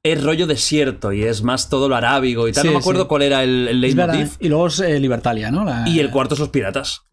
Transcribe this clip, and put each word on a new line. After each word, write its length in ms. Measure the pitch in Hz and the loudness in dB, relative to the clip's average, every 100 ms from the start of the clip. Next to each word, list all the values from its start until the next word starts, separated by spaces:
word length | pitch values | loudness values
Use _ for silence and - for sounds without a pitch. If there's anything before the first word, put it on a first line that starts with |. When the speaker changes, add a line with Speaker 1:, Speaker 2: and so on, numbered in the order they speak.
Speaker 1:
es 200 | 156 160 | -2 0
rollo 220 | 143 160 156 | 0 0 0
desierto 680 | 135 - 151 135 110 107 | 0 0 0 0 -2 -4
y 120 | 101 | -2
es 180 | 110 107 | -2 0
más 280 | 120 127 - | -2 -2 -2
todo 200 | 135 139 | -2 0
lo 60 | 123 | 0
arábigo 520 | 117 139 131 117 117 | 2 2 0 0 0
y 40 | |
tal. 80 | 110 | 0
Speaker 2:
Sí, 60 | 160 | 2
Speaker 1:
No 60 | |
me 60 | 143 | 2
acuerdo 220 | 185 180 | 0 0
Speaker 2:
sí. 60 | 185 | 0
Speaker 1:
cuál 140 | 147 | 2
era 200 | 143 135 | 2 2
el, 240 | 127 127 123 | 2 0 0
el 160 | 123 | 2
Speaker 2:
Es 120 | 127 135 | 2 2
verdad. 180 | 175 | 2
Speaker 1:
leitmotiv. 320 | 151 147 - 175 | 0 -2 -4 0
Speaker 2:
Y 20 | |
luego 180 | 151 170 | 2 0
es, 120 | 151 | 0
eh, 200 | 180 147 | 0 0
Libertalia, 500 | 135 120 120 113 107 | 0 0 -2 -2 -2
¿no? 160 | 151 202 | -2 -2
La 240 | 117 113 | -2 0
Speaker 1:
Y 100 | 165 | 2
el 120 | 139 | 2
cuarto 240 | 131 131 147 | 0 0 -2
es 40 | |
los 100 | 147 | -2
piratas. 520 | 135 98 92 - - _ | -2 -2 -4 -6 -10 _